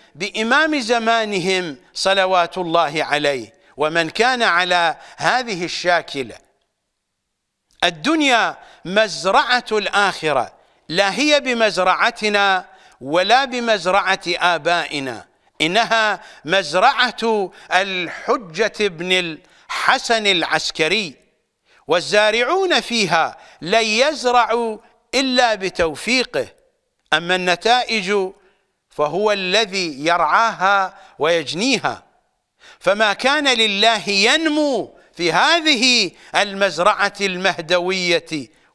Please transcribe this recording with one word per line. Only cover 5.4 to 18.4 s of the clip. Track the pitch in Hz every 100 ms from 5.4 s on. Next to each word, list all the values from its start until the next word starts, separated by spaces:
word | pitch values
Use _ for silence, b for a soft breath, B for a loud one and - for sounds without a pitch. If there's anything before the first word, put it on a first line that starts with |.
| 240 180
الشاكلة. | 175 - 175 170 - 139 117 95 _ _ _ _ _ _ _ _ _ _ _ _ _ _
الدنيا | 175 165 160 320 285 233 180 143 B B
مزرعة | 170 202 214 151 175 240 277 247 -
الآخرة، | 214 185 196 196 - 156 135 101 - b b -
لا | 170 196
هي | 185 302 294
بمزرعتنا | 254 233 220 175 185 160 214 233 214 202 202 185 - B B B
ولا | 131 165 190 247
بمزرعة | 269 247 233 214 175 196 185 190 175
آبائنا، | 170 170 165 151 170 147 147 135 110 - _ _ _
إنها | 156 202 214 226 214 190 B B
مزرعة | 151 190 147 175 185 180 247 - 226 214 180 B B
الحجة | 175 196 185 170 - - 269